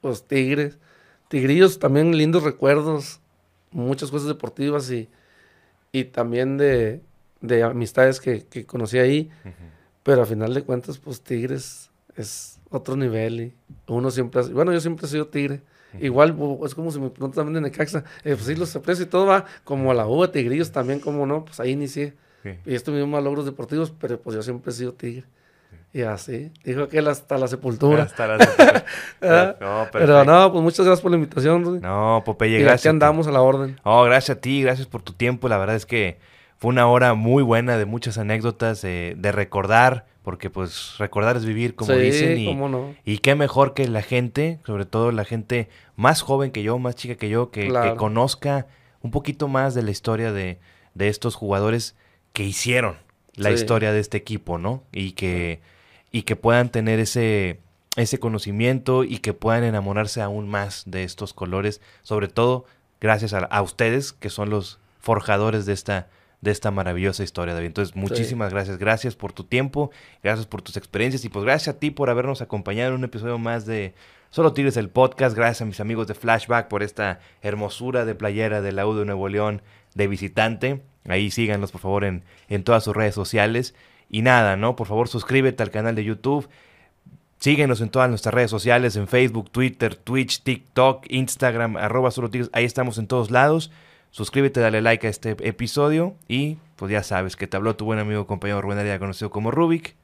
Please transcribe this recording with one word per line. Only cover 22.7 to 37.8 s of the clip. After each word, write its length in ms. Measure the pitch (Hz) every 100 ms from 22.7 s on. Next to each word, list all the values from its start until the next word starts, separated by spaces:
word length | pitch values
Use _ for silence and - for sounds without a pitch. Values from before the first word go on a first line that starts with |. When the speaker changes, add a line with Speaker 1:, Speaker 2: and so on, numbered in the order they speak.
| 123
Speaker 1:
estos 180 | 139
mismos 300 | 147 143 147
logros 220 | 139 143 139
deportivos, 460 | 135 120 147 160 156
pero 220 | 120 120
pues 140 | - 110
yo 80 |
siempre 280 | 113 123 -
he 40 | 120
sido 180 | 123
Tigre. 320 | 123 120 120 127 _ _ _ _
Speaker 2:
Sí. 280 | 82 _ 139
Speaker 1:
Y 20 |
así, 500 | 113 101 - 120 151 - -
dijo 220 | 127 143
que 80 | 151
él 100 | 151
hasta 300 | 139 - 139
la 100 | 127
sepultura. 560 | 127 131 113 143 151
Speaker 2:
Hasta 240 | - - 110
la 120 | 110
sepultura. 460 | 127 - 294 240 - -
Speaker 1:
<laughs> 180 | - -
¿Verdad? 360 | 180 165 185 196
Speaker 2:
No, 260 | 98 107 110
Speaker 1:
Pero 140 | - 151
Speaker 2:
perfecto. 180 | 143 139
Speaker 1:
no, 260 | 170 190
pues 120 | 185
muchas 220 | 160 165 185
gracias 160 | 180
por 100 | 180
la 60 | 175
invitación, 460 | 151 156 143 170
Rudy. 160 | 175 180
Speaker 2:
No, 420 | 92 98 110 113 110
Popeye, 280 | 104 110
Speaker 1:
Y 20 | 110
aquí 80 |
Speaker 2:
gracias 180 | 120 123
a 80 | 156
ti. 0 |
Speaker 1:
andamos 380 | 156 147 156 151
a 40 |
la 100 | 135
orden. 380 | 127 135 135 131 104
Speaker 2:
No, 180 | 117
gracias 340 | 120 131 131 127
a 40 |
ti, 200 | 127 139
gracias 240 | 131 131 135
por 160 | 117
tu 100 | -
tiempo. 340 | - 120 127 127
La 100 | 104
verdad 180 | 98 110
es 80 | -
que 320 | 120 95 82 _ _ _ _
fue 120 | 117
una 180 | 127 120
hora 260 | 123 123
muy 300 | 110 113 135
buena 340 | 127 113 123
de 80 | 117